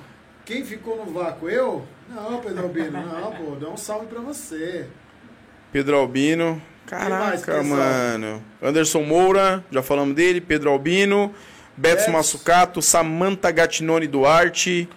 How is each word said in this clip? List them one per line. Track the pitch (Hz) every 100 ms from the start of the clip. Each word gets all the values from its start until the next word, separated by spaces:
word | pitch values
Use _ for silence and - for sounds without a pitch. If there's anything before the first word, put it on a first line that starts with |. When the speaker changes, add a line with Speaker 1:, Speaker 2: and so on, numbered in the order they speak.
| - - - -
Speaker 1:
quem | - 247
ficou | 196 214 226 220
no | 196
vácuo? | 170 170 165 165
Eu? | 233 240 139 - - -
Não, | 233 214 240
Pedro | 214 180
Albino, | 180 165 156
não, | 143 170 165 202
pô. | 175 151 139
Dá | 156
um | 208
salve | - 214 220
pra | 233
você. | 254 294 - 160 170 170 131 - - - - - - - -
Speaker 2:
Pedro | 143 139 143
Albino. | 139 131 147 165 165 160 - - -
Speaker 1:
Quem | 185
mais | 196
Speaker 2:
Caraca, | 190 196 175
Speaker 1:
quer | -
salve? | 156 143
Speaker 2:
mano. | 143 135 131 123 113 110 107 - -
Anderson | 135 156 156 165
Moura, | 151 165 185 196 190 185 180
já | 131
falamos | 131 143 139
dele. | 143 180 180
Pedro | 175 151 143
Albino. | 139 147 190 202 202 202 208 - - - -
Betson | 156 170
Speaker 1:
Betson. | 165
Speaker 2:
Massucato, | 160 151 139 165 175 175 175
Samantha | - 170 160 165 190 190 180
Gattinone | 160 165 - 160 165 151
Duarte. | 139 139 165 180 170 180 175 175